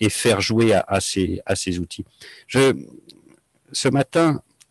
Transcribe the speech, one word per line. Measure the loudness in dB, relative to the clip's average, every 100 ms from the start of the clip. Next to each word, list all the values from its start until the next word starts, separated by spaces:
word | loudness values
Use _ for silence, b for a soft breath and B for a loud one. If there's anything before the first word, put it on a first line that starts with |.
et | -2
faire | 0 0 0
jouer | 0 2 4
à, | 2 2
à | -2
ces, | -2 -2 -2 -2 -4
à | -4
ces | -4 -4
outils. | -6 -10 -16 B B B B
Je, | 2 2 2 -6 -20 -20 -20 _ _ _ _ _
ce | -4 0
matin, | 0 0 0 0 0 -6 _ _